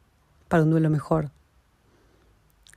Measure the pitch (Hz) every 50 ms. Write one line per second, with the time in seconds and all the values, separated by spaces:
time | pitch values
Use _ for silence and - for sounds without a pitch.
0 | _ _ _ _ _ _ _ _ _ _ 180 165 156 156 160 160 160 156 156 143
1 | - - 160 156 151 143 - _ _ _ _ _ _ _ _ _ _ _ _ _
2 | _ _ _ _ _ _ _ _ _ _ _ _ _ - -